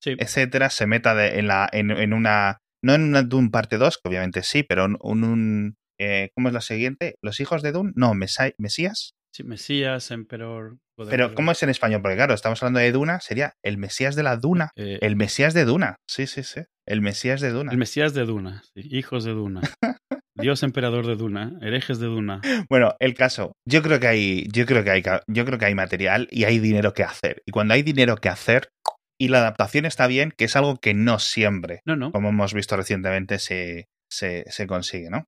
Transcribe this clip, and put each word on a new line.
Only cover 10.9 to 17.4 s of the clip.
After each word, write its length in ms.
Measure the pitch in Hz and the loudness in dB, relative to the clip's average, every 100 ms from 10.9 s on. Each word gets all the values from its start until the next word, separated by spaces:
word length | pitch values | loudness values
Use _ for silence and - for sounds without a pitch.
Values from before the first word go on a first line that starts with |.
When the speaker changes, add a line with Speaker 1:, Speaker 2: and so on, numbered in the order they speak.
| - | -14
Speaker 1:
God 120 | 107 | -4
Speaker 2:
Pero, 140 | 127 214 | 0 0
Speaker 1:
Emperor. 80 | |
Speaker 2:
¿cómo 180 | 220 160 | 2 0
es 100 | 170 | 2
en 80 | 147 | 0
español? 320 | 127 117 107 | 0 0 0
Porque, 140 | 98 95 | 0 2
claro, 180 | 135 | 2
estamos 300 | 110 113 113 | 2 0 -2
hablando 160 | 123 127 | 0 2
de 140 | 120 | 2
Duna, 260 | 127 151 175 | 2 0 -4
sería 320 | - 110 143 - | -6 -6 -6 -6
el 140 | - 101 | -6 -6
Mesías 380 | 98 - 135 143 | -6 -4 -2 0
de 80 | |
la 140 | 147 120 | 0 0
Duna. 320 | 135 180 156 - | 2 0 0 -6
Speaker 1:
Eh, 200 | 101 98 | -8 0
Speaker 2:
El 160 | 110 101 | 2 2
Mesías 360 | 104 - 143 | 0 2 2
de 120 | 165 127 | 4 4
Duna, 320 | 151 143 - - | 4 0 -4 -12
sí, 180 | - 135 | -8 -6
sí, 160 | - | -8
sí. 180 | 131 - 165 _ - | -12 -12 -16 _ -4
El 140 | 107 | -2
Mesías 400 | 104 101 123 135 | -2 -2 -2 0